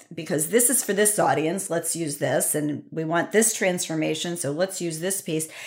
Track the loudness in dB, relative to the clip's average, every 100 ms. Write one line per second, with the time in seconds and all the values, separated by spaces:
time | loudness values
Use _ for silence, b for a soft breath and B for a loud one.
0 | -14 -10 -2 0 2 4 4 2 2 2
1 | 4 4 4 2 2 -2 -2 -4 -2 -4
2 | -4 -2 0 0 0 0 -2 -4 -6 -6
3 | 0 0 2 4 4 2 0 0 -2 -2
4 | -2 -2 -4 -4 -2 -2 -2 -2 -4 -2
5 | -4 -4 -2 -4 -4 B